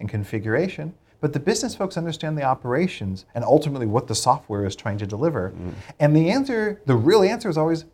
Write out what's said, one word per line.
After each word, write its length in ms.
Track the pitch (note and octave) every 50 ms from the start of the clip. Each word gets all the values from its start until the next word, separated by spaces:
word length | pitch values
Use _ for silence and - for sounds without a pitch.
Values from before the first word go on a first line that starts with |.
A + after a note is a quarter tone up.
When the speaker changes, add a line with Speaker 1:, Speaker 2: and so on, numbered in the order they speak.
Speaker 1:
and 80 | G#2+ A2
configuration, 840 | - G#2 G2+ - - G#2+ G2+ A2 A2 C3+ F3+ F#3+ - - D3+ D#3+ F3+ _ _ _ _ _
but 120 | - D3
the 80 | C#3+ C#3+
business 340 | B2+ F#3+ A3+ A3 - A#3 -
folks 200 | - G3+ F#3 -
understand 400 | E3+ E3 E3+ D#3 - - D#3 D#3
the 60 | D3+
operations 840 | C#3 C3 C3 - - B2 B2 D3 F#3 F3+ - - G#2+ F#2+ F#2+ F#2+ - _ _
and 100 | A#2 -
ultimately 420 | - C3 D3+ D3+ D3+ C#3 C3 A#2+
what 200 | G#2+ G2+ B2 - -
the 60 | A2
software 480 | - - B2+ C3 D3 - - G#2+ G2+ G2+
is 100 | F#2+ F#2
trying 220 | - - A2+ G2+ G#2
to 80 | G#2+
deliver. 440 | G2 G#2 G#2 C#3+ E3+ D#3 A2+ F2+ F#2+
Speaker 2:
Mm-hmm. 200 | - E2+ F2 F2+ F2+ G2 - - - _
Speaker 1:
And 160 | D3+ D3 D3+
the 120 | D#3 D#3+ E3+
answer, 500 | A3 C4+ C4+ C4+ B3 A3 G#3+ G#3 G3+ - -
the 100 | C#3 B2+
real 260 | A#2 A2 D#3 G#3+ A3
answer 260 | F#3+ G3 A3+ - - G#3
is 80 | D#3
always 280 | D#3 D#3 D#3+ E3 D#3 D#3 -